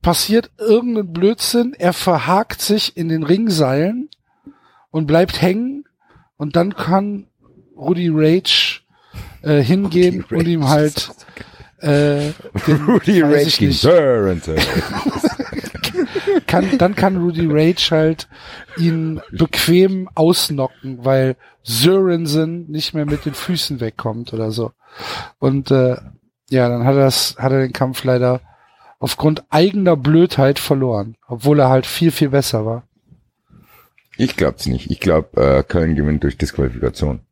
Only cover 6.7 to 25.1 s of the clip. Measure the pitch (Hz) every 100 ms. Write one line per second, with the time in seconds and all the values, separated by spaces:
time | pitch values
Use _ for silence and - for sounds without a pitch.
6.7 | 196 - 190 202 202 - _ _ _ _
7.7 | - - 175 175 156 156 175 190 - -
8.7 | - _ _ _ - - - 151 147 123
9.7 | 185 196 165 180 180 - 170 165 165 139
10.7 | 151 151 147 - - - - - - -
11.7 | _ 151 143 147 143 147 160 - 101 -
12.7 | 151 151 233 - 196 151 147 151 - -
13.7 | 131 - 175 143 120 98 87 - 78 -
14.7 | - - - 294 - - - 269 285 -
15.7 | - - 359 311 392 - 392 - - -
16.7 | 269 185 208 202 190 175 165 165 147 160
17.7 | 175 - 156 156 160 - - - - -
18.7 | - 170 165 160 156 - - 165 - -
19.7 | 175 190 190 185 - 165 175 - 143 131
20.7 | _ 131 127 123 135 131 127 _ _ -
21.7 | 113 143 196 190 170 165 147 160 170 165
22.7 | 151 - 160 147 147 - 139 - 180 -
23.7 | 139 113 - 117 110 117 113 110 110 113
24.7 | _ _ - -